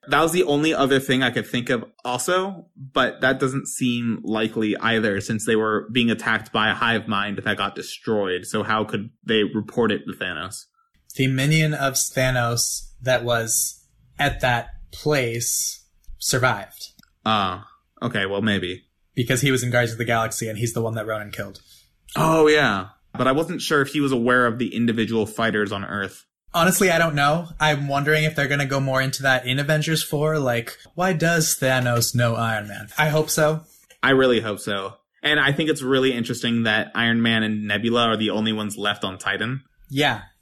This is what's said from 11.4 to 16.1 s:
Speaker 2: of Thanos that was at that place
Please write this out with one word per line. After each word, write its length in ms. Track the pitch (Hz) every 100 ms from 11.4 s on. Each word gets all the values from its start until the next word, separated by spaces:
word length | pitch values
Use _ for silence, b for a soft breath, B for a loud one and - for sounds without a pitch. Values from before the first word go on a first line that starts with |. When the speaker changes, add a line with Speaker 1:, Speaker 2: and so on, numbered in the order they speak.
| 139 156 156
Speaker 2:
of 200 | 147 135
Thanos 960 | 131 - - 131 127 120 117 - - - -
that 220 | 123 -
was 580 | 117 120 113 - - - _ _ _ -
at 220 | 143 -
that 280 | 131 120 - - -
place 920 | - 151 147 120 117 120 - - - _ _ -